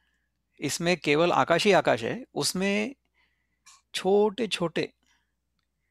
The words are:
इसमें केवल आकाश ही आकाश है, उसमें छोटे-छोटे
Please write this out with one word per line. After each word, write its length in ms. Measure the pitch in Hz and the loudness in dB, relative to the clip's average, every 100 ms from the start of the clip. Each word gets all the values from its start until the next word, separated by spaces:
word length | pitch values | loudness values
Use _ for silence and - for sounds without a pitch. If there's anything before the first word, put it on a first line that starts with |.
| _ _ _ _ _ - | _ _ _ _ _ -10
इसमें 380 | 143 - 170 180 | -8 -4 -2 -2
केवल 340 | - 147 175 | 0 2 2
आकाश 340 | - 131 170 208 | 2 2 2 4
ही 60 | |
आकाश 320 | 175 143 123 | 4 4 0
है, 220 | - 240 262 | -2 -8 -10
उसमें 640 | - 143 185 196 202 214 277 _ _ _ _ _ _ _ _ _ | -6 -4 -2 -2 -2 -4 -10 _ _ _ _ _ _ _ _ _
छोटे-छोटे 1000 | - 185 202 214 202 220 - 170 - - _ _ _ _ _ _ _ _ _ _ | -6 0 2 2 0 -6 -4 -4 -4 -6 _ _ _ _ _ _ _ _ _ _